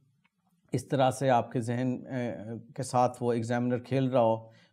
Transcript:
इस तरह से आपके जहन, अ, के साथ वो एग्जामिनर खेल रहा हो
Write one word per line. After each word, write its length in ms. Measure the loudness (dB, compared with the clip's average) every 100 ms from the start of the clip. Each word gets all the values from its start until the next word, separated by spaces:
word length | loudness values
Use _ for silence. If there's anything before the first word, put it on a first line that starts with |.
| _ _ _ _ _ _ _
इस 160 | -6 0
तरह 220 | 2 2
से 180 | 2 4
आपके 320 | 4 2 -4
जहन, 360 | -2 -2 -2 -4
अ, 60 | -6 -6 -6 -8 -10 -12 -12 -10
के 80 |
साथ 260 | -2 2 2 0
वो 120 | -2
एग्जामिनर 460 | -2 -2 -2 0 -4
खेल 300 | -2 -2 2
रहा 120 | 4
हो 300 | 4 2 -4 -20 _